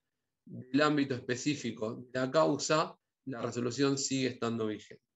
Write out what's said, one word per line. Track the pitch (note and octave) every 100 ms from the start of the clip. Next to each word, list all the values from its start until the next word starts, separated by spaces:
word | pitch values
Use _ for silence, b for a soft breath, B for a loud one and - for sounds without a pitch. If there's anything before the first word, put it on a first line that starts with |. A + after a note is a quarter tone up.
| _ _ _ _ -
del | A#2+ B2 C#3
ámbito | D3+ D3 C3+ B2
específico | - B2 D3 C#3 A#2+ G#2+ G#2+ B2
de | B2 B2+
la | C3
causa, | D#3+ D#3 C#3+ - D#3 F3+ - _ _ -
la | B2
resolución | A#2+ A#2+ B2 A#2+ C#3 C#3
sigue | - C3+ B2
estando | - A#2 A#2 A2
vigente. | G#2 - - _